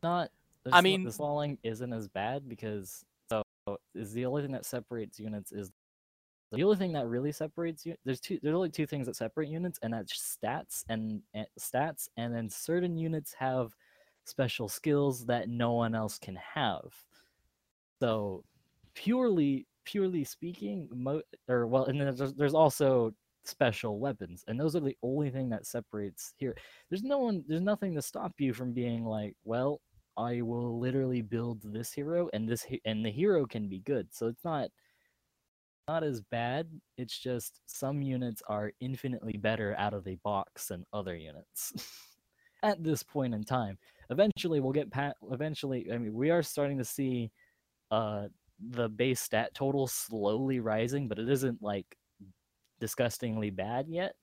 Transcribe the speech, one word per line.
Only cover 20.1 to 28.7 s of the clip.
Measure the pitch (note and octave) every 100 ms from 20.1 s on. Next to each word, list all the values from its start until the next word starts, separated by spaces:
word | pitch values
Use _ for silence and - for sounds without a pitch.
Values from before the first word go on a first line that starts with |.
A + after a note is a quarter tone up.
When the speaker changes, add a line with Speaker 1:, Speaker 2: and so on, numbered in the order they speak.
| F3+
Speaker 1:
speaking, | C#3 - E3+ F3 G3+ G3+ D3+
mo-, | B2 B2+ D3+ - - -
or | B2+ A#2
well, | C3
and | C3 C#3
then | C#3
there's, | B2+ C3+
there's | C#3 C#3+
also | D#3 D#3 - C#3 C3 A2+ G#2+ _ _
special | - - C3 A2 A#2 G#2
weapons, | C3+ A#2+ F#2 F2 -
and | A2+
those | D#3 E3
are |
the | C#3+ -
only | A#2+ C#3 D3
thing | B2+ C3
that | A2 -
separates | A#2+ A2 G#2+ G2+ - - -
here. | C3+ - - - _
There's | F#3
no | A#3+ C#4+
one, | A#3+ G3 C#3
there's | D#3+
nothing | F#3 G#3 G3
to | D#3+
stop | - - E3+ -
you | C#3
from | A#2 B2+